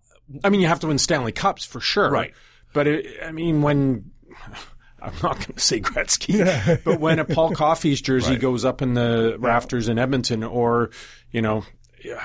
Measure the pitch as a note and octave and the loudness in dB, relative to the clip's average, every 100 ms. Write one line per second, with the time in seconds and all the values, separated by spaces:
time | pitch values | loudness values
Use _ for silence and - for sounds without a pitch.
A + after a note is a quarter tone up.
0 | _ _ - C#3 G3 G3+ E3 E3+ D#3+ C#3 | _ _ -20 -2 2 4 4 2 0 0
1 | - D#3 A#2 - G3 - - B2+ - G#3+ | 2 0 -2 -2 -2 -2 -8 -8 -2 2
2 | D#3 B2 D#2 - - _ _ D3 C#3+ D#3 | 2 2 -2 -10 -20 _ _ 0 2 0
3 | - - D#3+ D#3+ E3+ D3+ D3 C#3+ C#3 A#2 | -4 -12 -12 -4 0 2 4 4 2 0
4 | - - - - - - - - - - | -6 -20 -20 -20 -18 -18 -18 -20 -20 -16
5 | - - E3+ - - - - A#2+ - - | -12 -4 -4 -4 -8 -4 -2 -2 -2 -4
6 | - - - G3+ F#3 C#3+ G2+ D#3+ - D#3+ | -2 -2 0 2 2 2 2 2 2 0
7 | D#3 D#3+ D3+ D#3+ D#3+ - D#3 D#3+ D#3+ C#3 | 2 0 0 0 0 2 0 2 0 0
8 | - C3 A#2+ B2 C3 A#2+ B2+ B2 B2+ A#2+ | 0 0 2 0 0 0 0 0 0 0
9 | A#2 A#2 A2+ A2 A#2+ A#2 - B2 A2+ A2+ | 2 2 0 0 0 0 0 -2 0 0
10 | C3 C3+ - A2+ A2 A#2+ A#2 A#2 A2+ - | 0 0 -2 -4 -2 0 2 2 0 -6
11 | - - - A#2 A2 G#2+ - - _ - | -20 -20 -8 -2 0 -2 -6 -16 _ -18
12 | - - | -14 -12